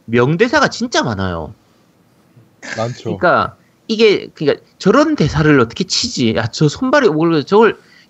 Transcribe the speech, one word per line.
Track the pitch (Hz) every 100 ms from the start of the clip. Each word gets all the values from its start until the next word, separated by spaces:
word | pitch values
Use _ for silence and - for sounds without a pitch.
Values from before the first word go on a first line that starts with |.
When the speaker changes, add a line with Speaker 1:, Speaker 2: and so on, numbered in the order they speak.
| -
Speaker 1:
명대사가 | 117 123 165 247 302 240
진짜 | - 240 339
많아요. | 247 101 95 85 80 101 _ _ _ _ _ _ _ _ _ _ - -
Speaker 2:
많죠. | 117 123 113 101
Speaker 1:
그러니까 | 175 131 92 - _ _ -
이게, | 220 226 175 -
그러니까 | - 147 - _ _
저런 | 185 233 311 302
대사를 | 156 147 151 143
어떻게 | 113 - -
치지? | - 247 - 117 110
야, | 113
저 | - 151
손발이 | - 262 294 233
오글오글, | 156 165 160 131
저걸 | 202 220 - _ _